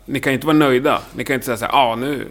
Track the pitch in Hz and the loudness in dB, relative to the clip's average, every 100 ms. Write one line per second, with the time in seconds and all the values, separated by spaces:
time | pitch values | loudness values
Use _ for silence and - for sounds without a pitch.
0 | - 135 143 131 151 151 143 127 147 113 | -8 -4 -2 -2 2 4 4 4 2 0
1 | - - 123 131 135 110 113 135 123 113 | -4 -10 -4 -4 -4 -4 0 2 2 0
2 | 135 139 - | -4 -6 -8